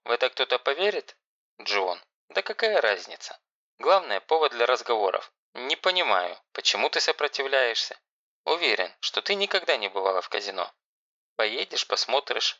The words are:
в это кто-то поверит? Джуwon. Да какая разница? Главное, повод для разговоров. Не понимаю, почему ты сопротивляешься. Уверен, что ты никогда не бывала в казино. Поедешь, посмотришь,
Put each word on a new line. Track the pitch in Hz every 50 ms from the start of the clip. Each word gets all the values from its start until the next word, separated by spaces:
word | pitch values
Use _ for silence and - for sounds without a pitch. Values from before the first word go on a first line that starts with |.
| -
в | 117
это | 117 - 131 127
кто-то | - - 127 - 127 123
поверит? | - 139 139 160 190 208 196 151 - - - _ _ _ _ _ _ _ _ -
Джуwon. | 107 101 104 101 95 92 87 90 - _ _ _ _ -
Да | - 190
какая | - - 220 - 226 220 214 170
разница? | 120 107 101 90 - - - - - - - - _ _ _ _ _ _ _ -
Главное, | - 151 190 190 170 131 101 95
повод | - - 156 160 156 139
для | 123 117 117
разговоров. | 120 127 117 117 - 120 110 101 92 - - - - _ _ _ _
Не | - - 123 139 160
понимаю, | - - 190 180 180 165 127 101 90 90 87 87 - _ _
почему | - - - - - 101 120 156
ты | - 165
сопротивляешься. | - - - - 147 143 - - 135 135 135 135 127 117 110 - - - - - _ _ _ _ _ _ _ _ -
Уверен, | 147 156 175 170 131 107 98 92 - - -
что | - - - 107
ты | - - 202
никогда | 196 202 196 - 185 170 - 147
не | 117 104 95
бывала | 95 98 95 98 95 92
в | - -
казино. | - 107 101 101 95 92 85 - - _ _ _ _ _ _ _ _ _ _ _ _
Поедешь, | - 110 107 113 143 190 - 156 123 -
посмотришь, | - - - - - 123 143 - - 123 110 - - -